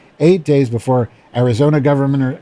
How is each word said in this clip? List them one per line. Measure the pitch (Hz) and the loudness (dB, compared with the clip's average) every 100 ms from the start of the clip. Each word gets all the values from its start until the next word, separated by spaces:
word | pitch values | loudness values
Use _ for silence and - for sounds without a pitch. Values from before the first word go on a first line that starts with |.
| _ - | _ -2
eight | 156 185 | 2 2
days | 151 139 131 | 0 0 0
before | 117 - 127 113 _ _ | -4 -2 -2 -2 _ _
Arizona | 120 127 113 147 151 | -2 0 2 2 2
governor, | 139 143 139 139 131 - | 0 0 0 -2 -2 -6